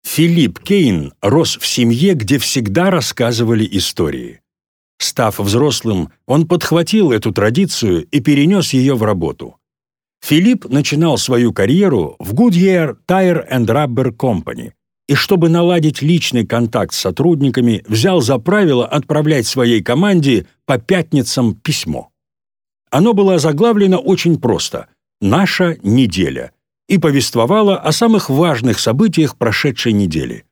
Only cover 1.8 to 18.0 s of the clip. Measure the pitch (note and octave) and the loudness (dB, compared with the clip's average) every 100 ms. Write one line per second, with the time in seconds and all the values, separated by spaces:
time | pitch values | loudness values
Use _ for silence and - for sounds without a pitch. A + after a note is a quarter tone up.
1.8 | A#2 A#2 F#3+ E3 G#2+ C#3 - C3+ G#2 G2 | 0 2 2 0 0 -2 -2 -4 -2 0
2.8 | F#3+ F3+ - - A#2+ A#2 A2+ A2+ A2 G2 | 0 0 -4 -4 -2 0 0 0 0 -2
3.8 | - - D#2+ C2+ A#1+ - _ _ _ _ | -4 -4 -4 -4 -12 -18 _ _ _ _
4.8 | _ _ - - A2+ - G2+ A2+ D3 A#2+ | _ _ -8 -2 -2 -2 -2 0 0 -2
5.8 | A#2 G2 D2+ _ - C#3+ E3 F3+ - E3 | -4 -4 -4 _ -2 0 0 -2 0 -2
6.8 | E3 A3 E3+ A2 A2 G#2 G#2 B2+ F#3+ - | 0 2 2 0 -2 0 0 0 -2 -2
7.8 | A2 E2+ - C#3+ C#3 C#3+ D3+ G3+ D#3 C3 | -2 -2 -2 -2 2 2 4 2 0 0
8.8 | C3 B2+ G#2+ F#2+ D#2+ - A#1+ _ _ _ | 0 0 0 -2 -4 -8 -16 _ _ _
9.8 | _ _ _ _ - D3+ G3+ B3+ - C#3 | _ _ _ _ 0 2 4 0 0 -2
10.8 | C#3 D3 E3 A#2+ - A#2+ A#2+ G#2+ G2 E3 | 0 0 0 0 0 2 2 0 2 2
11.8 | G3 A#2+ D#2+ - F#2+ A#2+ A#3+ F3 F#3+ F3+ | 2 0 -2 -8 -6 2 2 4 2 2
12.8 | D3+ A2 - F#3 F3+ D#3+ - B2+ A2 B2+ | -2 -6 -2 2 2 0 -2 -2 0 0
13.8 | D3 A#2+ B2+ A2+ C3 F#2+ - - - _ | 0 -2 -2 -2 -2 -2 -6 -12 -14 _
14.8 | _ _ - C#3 - F#3+ E3 E3+ E3+ F3 | _ _ -2 -2 2 2 4 4 2 2
15.8 | D#3 - C#3+ E3+ - B2 A2 A#2 A2+ A2+ | 0 0 0 0 0 -2 -2 -2 0 -2
16.8 | F2+ - F#2+ F2 D#3+ D#3+ C#3 A#2+ A#2+ G#2 | -4 -4 -6 0 0 2 0 0 0 0
17.8 | - A2 | -2 0